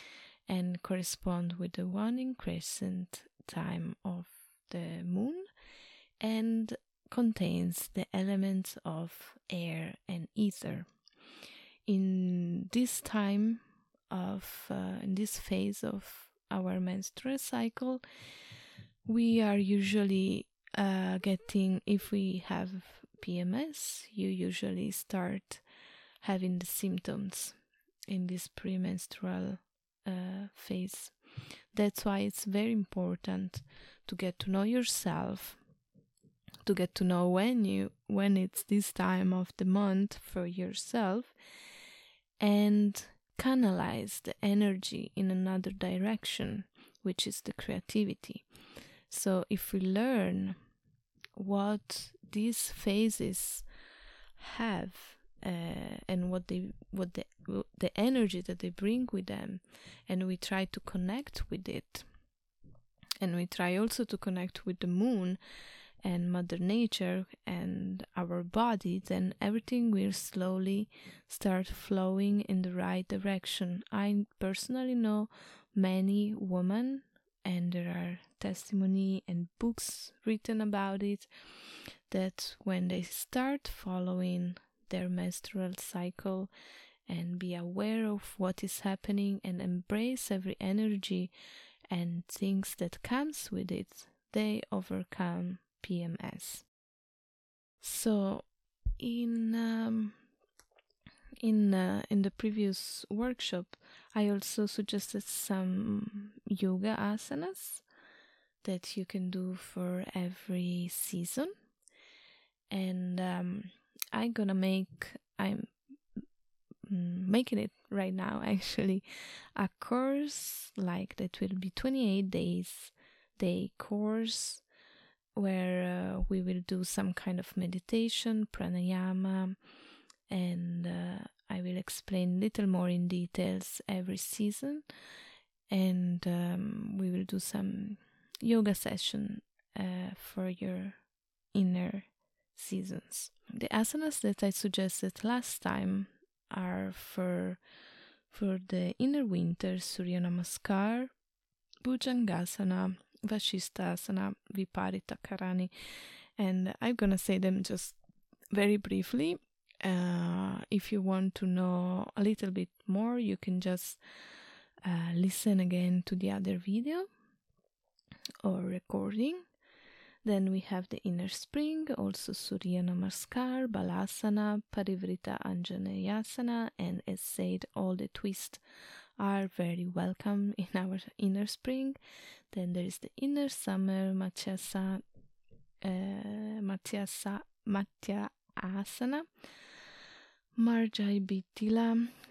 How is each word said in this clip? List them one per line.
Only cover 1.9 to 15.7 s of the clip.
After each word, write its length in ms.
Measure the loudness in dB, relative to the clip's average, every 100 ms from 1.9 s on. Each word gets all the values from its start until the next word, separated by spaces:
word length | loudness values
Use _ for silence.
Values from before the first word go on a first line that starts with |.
| 0 0 0 -2 -4
crescent 880 | -4 -4 -4 -4 -4 -4 -6 -12 -18 -20 -10
time 480 | -6 -4 -4 -6 -6 -6
of 220 | -6 -10 -18 -20 _ -10
the 340 | -8 -6 -6
moon, 420 | -2 0 0 -4 -10 _ -20 -20 -20 -20 -20 -6
and 540 | -2 0 2 2 0 -6 _ _ _
contains 800 | 4 4 4 2 2 0 0 -4 -4
the 100 | -2
elements 640 | 0 2 2 2 0 -2 -6 -6
of 480 | -6 -6 -10 -20 -18 -8
air 460 | -6 -4 -4 -6 -8 -8
and 200 | -6 -4 2
ether. 500 | 2 0 -4 -6 -8 _ _ _ -20 -20 -20 -20 -20 _ 2
In 840 | 4 4 4 2 2 0 -2 0
this 300 | 2 2 0
time 600 | -2 0 2 4 4 0 -6 _ _ _ -8
of, 560 | -4 -2 -4 -8 -12 -6
uh, 320 | -4 -4 -4
in 140 | -2 0
this 240 | -2 -4
phase 440 | -2 0 0